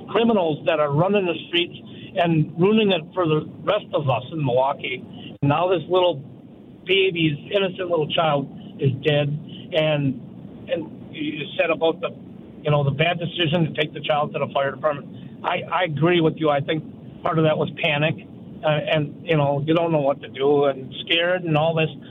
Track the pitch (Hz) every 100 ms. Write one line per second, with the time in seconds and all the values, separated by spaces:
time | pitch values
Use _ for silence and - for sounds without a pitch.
0 | - 208 226 208 165 143 160 156 147 143
1 | 185 208 180 156 - 170 165 - - -
2 | - 190 175 160 147 170 190 220 208 175
3 | 156 185 165 156 - - 165 208 - 175
4 | 139 113 - 160 139 123 131 143 139 127
5 | - - - - 139 151 180 180 - 180
6 | 180 151 - - - - - - - 190
7 | 190 170 156 143 - 202 190 185 180 165
8 | 147 170 160 143 - - - - 139 -
9 | 156 147 147 147 - - - 165 156 147
10 | 139 123 - - - - - 508 - -
11 | - 302 302 302 - - 170 156 165 160
12 | 147 - - - - - 151 147 135 120
13 | 165 175 170 - 160 175 156 - 151 156
14 | 147 147 151 151 135 139 139 131 156 143
15 | - - - - 160 175 - 170 180 139
16 | 165 175 160 143 156 143 151 156 - -
17 | - - - 160 156 156 147 - 170 147
18 | 156 - - - - - 156 151 - 160
19 | 147 - 170 156 143 143 151 165 170 156
20 | 139 135 120 123 139 143 143 135 127 -
21 | - 165 175 185 170 151 165 160 156 -
22 | -